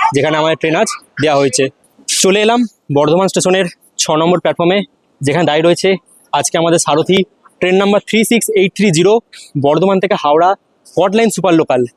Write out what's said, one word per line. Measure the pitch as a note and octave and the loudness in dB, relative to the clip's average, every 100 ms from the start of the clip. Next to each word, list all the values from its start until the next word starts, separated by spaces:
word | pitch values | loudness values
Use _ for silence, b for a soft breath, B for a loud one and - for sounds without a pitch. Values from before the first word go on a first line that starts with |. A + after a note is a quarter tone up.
| B5+ | -2
যেখানে | C#3 D3+ D#3 | 0 0 0
আমাদের | D#3+ D#3+ | -2 -2
ট্রেন | D#3+ E3 | -2 -2
আজ | G#3+ - _ - | -2 -6 _ -4
দেওয়া | D3+ C#3+ | 0 2
হয়েছে। | C#3 C3+ C3+ _ _ _ - - | 0 0 -4 _ _ _ -8 -2
চলে | F#3+ G3+ | 0 2
এলাম | G#3+ A#3+ A#3 _ - C#3+ | 2 0 -2 _ -4 0
বর্ধমান | D3 F3 F#3 | 2 2 0
স্টেশনের | F#3+ F#3 F#3 F3 - _ - | 0 0 0 -2 -8 _ -8
ছ | - D#3 | -2 0
নম্বর | E3 F3 | 0 0
প্ল্যাটফর্মে, | D#3+ D#3 F3 G3+ F3+ _ _ - | -2 -2 0 -2 -4 _ _ -8
যেখানে | C#3 D#3 D3 | -4 0 0
দাঁড়িয়ে | D#3 E3+ | 2 2
রয়েছে | E3+ F#3+ F#3+ _ _ - | 2 0 -2 _ _ -6
আজকে | C#3+ C#3 E3+ | -4 -2 -2
আমাদের | E3 E3 | 0 0
সারথি | - D3 E3 F#3+ F#3 _ _ - | 0 -2 0 0 -2 _ _ -6
ট্রেন | F3+ F#3+ | -2 0
নাম্বার | G3+ G3+ - | 2 0 0
থ্রি | G#3+ G#3+ | -2 0
সিক্স | A#3 - G#3+ | -2 0 0
এইট | F#3+ - | 0 0
থ্রি | G#3 D#3 | 0 2
জিরো, | F#3 A#3 - B B C#3+ C#3 | 2 2 -2 B B -2 0
বর্ধমান | D#3+ F#3+ F#3+ | 2 2 0
থেকে | G3 F#3+ | 0 -2
হাওড়া | D3 D#3 F3+ G3 _ _ _ | 0 2 2 -2 _ _ _
কর্ড | E3 F#3+ A3 | -2 0 2
লাইন | A3+ | 0
সুপার | - F3+ E3 | 0 0 0
লোকাল। | C#3+ B2+ A#2+ | 2 0 -2